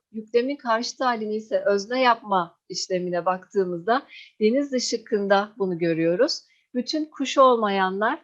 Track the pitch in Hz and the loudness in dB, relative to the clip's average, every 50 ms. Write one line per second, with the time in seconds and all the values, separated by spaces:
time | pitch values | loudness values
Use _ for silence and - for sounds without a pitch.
0 | _ _ - 220 220 - - 240 240 269 285 285 - 247 226 226 240 - - - | _ _ -14 -14 -6 -2 0 0 0 0 -4 -6 -2 -2 -2 -2 -2 -4 -6 -4
1 | 277 254 240 220 220 214 214 220 220 - - 190 190 208 202 202 196 214 240 262 | -2 -2 -2 -2 -4 -4 -4 -6 -4 -2 -4 0 2 2 0 0 0 -2 -2 2
2 | 262 247 233 - - 214 196 185 170 165 - _ _ - 185 - - - 190 180 | 2 2 2 2 0 0 0 0 0 -2 -6 _ _ -14 -12 -10 -6 -4 -4 -4
3 | 180 180 175 175 170 185 185 190 185 - - 202 190 180 175 170 170 214 233 269 | -2 -2 -4 -2 0 0 -2 -2 -4 -4 -2 -2 0 0 -2 -4 -2 0 0 0
4 | - - - - - - _ - 214 214 233 277 285 285 269 247 - - 247 220 | -2 -6 -16 -20 -20 -20 _ 0 2 2 2 2 0 -2 -2 -4 -2 -2 -4 -6
5 | - - - 208 202 196 202 196 202 214 - - 196 185 180 160 175 165 165 160 | -4 -2 -2 -2 2 2 2 2 2 0 -4 -4 -4 -2 -2 0 0 0 2 2
6 | 165 165 170 185 247 320 - - - _ _ _ _ _ - 247 240 - - 311 | 2 2 2 2 2 0 -2 -4 -12 _ _ _ _ _ -6 -6 -4 -4 -4 -4
7 | 311 302 - - 277 254 - 294 269 262 247 226 220 202 196 196 190 185 190 196 | -6 -6 -6 -6 -6 -2 4 6 6 6 6 4 2 0 0 0 0 0 0 0
8 | 214 233 302 - | -2 -2 -2 -4